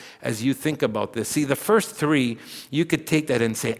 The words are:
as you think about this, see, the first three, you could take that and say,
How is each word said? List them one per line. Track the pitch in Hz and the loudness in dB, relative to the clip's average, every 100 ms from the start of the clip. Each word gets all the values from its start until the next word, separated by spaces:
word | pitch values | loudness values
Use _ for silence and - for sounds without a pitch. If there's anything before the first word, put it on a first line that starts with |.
| - - | -20 -8
as | 123 110 | -6 -2
you | 123 | 0
think | 131 151 147 | 0 -2 0
about | 131 107 101 | 0 0 -2
this, | 113 107 | -4 -2
see, | 151 | 0
the | 139 139 | 0 0
first | - 220 - - | 4 2 2 -2
three, | 151 151 123 117 - - - | 2 4 2 -2 -12 -16 -6
you | 143 165 | -2 0
could | 156 - | 0 2
take | 156 151 | 0 2
that | 123 | 2
and | 113 110 | 2 0
say, | 120 110 | -4 -2